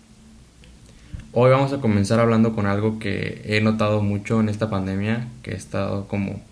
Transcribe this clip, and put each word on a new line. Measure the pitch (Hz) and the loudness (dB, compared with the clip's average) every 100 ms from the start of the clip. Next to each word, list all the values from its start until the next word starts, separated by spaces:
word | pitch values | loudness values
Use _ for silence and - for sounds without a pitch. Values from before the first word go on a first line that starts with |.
| - - - - - - - - - - - - - | -20 -20 -20 -20 -20 -20 -20 -20 -20 -20 -18 -16 -4
hoy | 120 127 | 4 6
vamos | 135 139 | 6 2
a | 139 | 0
comenzar | 123 101 98 113 | 2 2 2 4
hablando | 117 113 113 | 4 4 2
con | 110 101 | 2 0
algo | 101 107 107 | 0 0 -2
que | 101 98 - - | -4 -4 -6 -8
he | - 107 | -2 2
notado | 107 107 107 107 | 2 2 0 0
mucho | 101 101 - 113 | 0 -2 0 0
en | 107 | 0
esta | 104 110 | -2 -4
pandemia, | 98 95 95 104 117 127 - | -2 -2 -2 -2 -4 -6 -12
que | - | -10
he | 95 | -10
estado | - 104 98 101 98 | -6 -6 -4 -6 -4
como | 104 98 101 - | -4 -4 -6 -12